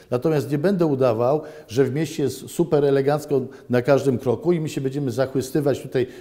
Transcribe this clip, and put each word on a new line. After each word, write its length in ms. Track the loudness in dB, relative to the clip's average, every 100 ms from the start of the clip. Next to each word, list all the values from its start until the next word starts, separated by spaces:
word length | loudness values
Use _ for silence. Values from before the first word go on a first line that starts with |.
| -6
Natomiast 400 | -2 0 0 0
nie 60 | 0
będę 280 | 0 2 2
udawał, 560 | 2 2 2 2 0 -2 -16 -6
że 160 | 0
w 100 | 2
mieście 300 | 2 -4 -2
jest 260 | -4 -4 -8
super 360 | -2 0 2 4
elegancko 560 | 2 2 0 0 -2 -2 -10 -2
na 120 | 0
każdym 360 | 4 2 4 0
kroku 340 | 0 -2 0
i 80 | 0
my 100 | 0
się 120 | -4
będziemy 300 | -4 -4 -4
zachwystywać 680 | -2 -2 -2 -2 0 0 0
tutaj, 260 | -2 -2 -2 -6